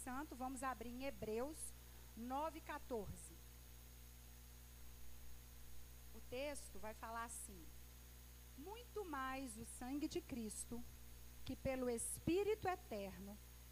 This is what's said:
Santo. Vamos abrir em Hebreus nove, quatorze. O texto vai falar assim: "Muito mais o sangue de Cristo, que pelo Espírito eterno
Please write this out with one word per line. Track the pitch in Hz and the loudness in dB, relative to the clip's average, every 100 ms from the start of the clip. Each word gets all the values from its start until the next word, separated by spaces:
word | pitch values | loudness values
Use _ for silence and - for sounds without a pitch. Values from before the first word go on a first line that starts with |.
Santo. | 269 254 311 254 | -2 -2 -2 0
Vamos | 254 262 | 0 2
abrir | 262 254 226 | 2 2 -2
em | 240 | 0
Hebreus | 277 277 214 220 269 320 - - - - - | 0 0 2 4 2 0 -4 -4 -8 -10 -10
nove, | - 240 262 320 320 | -6 0 4 4 0
quatorze. | - 294 - 240 185 180 - - - - - - - - - - - - - - - - - - - - - - - - - - - - - | -2 -4 2 2 2 -2 -6 -10 -12 -12 -12 -12 -12 -12 -12 -10 -10 -10 -10 -10 -10 -8 -8 -4 -4 -2 -2 -4 -6 -8 -4 -4 -4 -6 -8
O | 226 - | -6 -2
texto | 247 294 285 - - | 2 2 2 -2 0
vai | 214 | 0
falar | 220 226 226 | 0 -2 -2
assim: | 233 - - 185 147 - - - - - - - - - 320 | -2 -2 -4 -6 -6 -8 -8 -10 -10 -10 -10 -10 -10 -8 -6
"Muito | 440 480 415 370 277 | -4 -2 0 2 2
mais | 262 262 269 220 | 2 2 0 -2
o | 233 - | -4 -2
sangue | 247 285 302 | 0 2 4
de | 349 | 2
Cristo, | - 254 214 - - 240 - - - - - - - | 2 0 0 0 0 0 -2 -4 -8 -6 -6 -2 -2
que | 262 | 2
pelo | 269 262 247 | 4 6 6
Espírito | 233 - - - 349 403 440 370 | 6 4 4 8 8 8 8 6
eterno | 359 - 208 196 185 196 208 - - - | 4 2 0 0 -2 -4 -6 -8 -12 -10